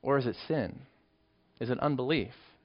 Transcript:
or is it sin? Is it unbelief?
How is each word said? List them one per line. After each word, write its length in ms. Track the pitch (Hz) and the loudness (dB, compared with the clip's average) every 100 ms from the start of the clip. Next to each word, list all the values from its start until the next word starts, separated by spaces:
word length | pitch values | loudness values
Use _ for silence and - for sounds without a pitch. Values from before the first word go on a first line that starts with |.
or 160 | 127 139 | 4 2
is 80 | 123 | 2
it 100 | - - | -4 -2
sin? 340 | 156 98 - 131 _ _ _ _ _ _ _ | -2 -2 -6 -16 _ _ _ _ _ _ _
Is 120 | 120 | -2
it 80 | 123 | 0
unbelief? 520 | 147 135 127 160 104 - - - | 2 0 2 0 0 -8 -20 -20